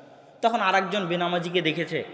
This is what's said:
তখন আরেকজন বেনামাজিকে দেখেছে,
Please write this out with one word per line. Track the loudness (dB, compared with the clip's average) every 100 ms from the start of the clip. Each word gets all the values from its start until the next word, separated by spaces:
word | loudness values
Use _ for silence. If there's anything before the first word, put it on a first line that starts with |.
| -20 -20 -20 -2
তখন | 0 2
আরেকজন | 2 2 2 -2 -2
বেনামাজিকে | 0 0 -2 0 0
দেখেছে, | 0 0 -2 -4 -6